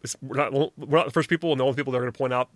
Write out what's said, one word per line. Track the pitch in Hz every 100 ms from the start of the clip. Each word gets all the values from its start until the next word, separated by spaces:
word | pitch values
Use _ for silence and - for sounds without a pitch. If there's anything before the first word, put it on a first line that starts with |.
it's, | - -
we're | 131 -
not, | 120
we're | 139 156 - - 156
not | 139
the |
first | 165 -
people | 165 170
and | 135
the |
only | 131 135
people | 135
that | 123
are |
gonna | 123
point | 117 131
out | 123 127